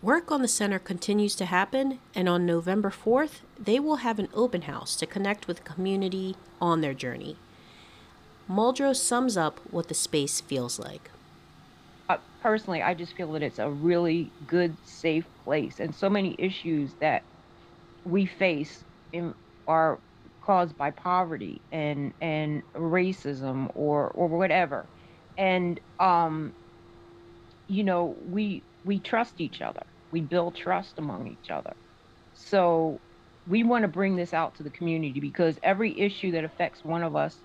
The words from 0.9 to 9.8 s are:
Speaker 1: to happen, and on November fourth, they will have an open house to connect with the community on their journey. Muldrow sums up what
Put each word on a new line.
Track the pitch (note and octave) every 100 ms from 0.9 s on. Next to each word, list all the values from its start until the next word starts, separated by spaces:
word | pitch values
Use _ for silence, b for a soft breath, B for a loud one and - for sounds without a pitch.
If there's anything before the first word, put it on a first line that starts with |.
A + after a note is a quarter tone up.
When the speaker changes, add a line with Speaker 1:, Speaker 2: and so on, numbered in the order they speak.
| E3+ - G#3 G#3 -
Speaker 1:
to |
happen, | F3+ F3+ G3 C4 C4+ C4 -
and | - F#3
on | F3 F3
November | E3+ E3+ G3 G3+
fourth, | - - B3 D4+ - - -
they | G3+ A#3
will | D4+ D4+
have | A#3+ G#3+
an | G3
open | G#3+ B3 F3
house | D3 C#3 C3+ -
to | D#3
connect | - G3 G#3 -
with | E3+
the |
community | - D#3+ F#3 G3 F#3+ F#3+ F#3 F#3 - -
on | F3 E3
their | D3+
journey. | C3 B2+ A#2+ - D3+ - B B B B B B B - - -
Muldrow | F#3+ A3+ C4 C#4
sums | C4 - A#3+ B3+ G3
up | D#3 - -
what | -